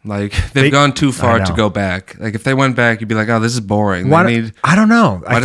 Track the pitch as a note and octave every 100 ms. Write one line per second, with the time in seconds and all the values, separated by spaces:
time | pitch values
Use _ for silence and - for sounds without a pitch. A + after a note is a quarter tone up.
0 | G#2 G2+ G2+ - - C#3 C#3 C#3+ C#3+ -
1 | C#3+ B2 B2+ A#2 F#2+ F2 G#2 G2+ F#2+ F#2
2 | - - A2 G#2+ C3+ C3+ C3+ B2 A#2+ A2
3 | A2 A2 G#2+ A2+ A#2 B2 G2+ G#2 G#2 F2+
4 | G#2+ D#3+ A#2 A#2 A2+ - - F#3 G#3+ A#3
5 | F3+ F#2 - A#2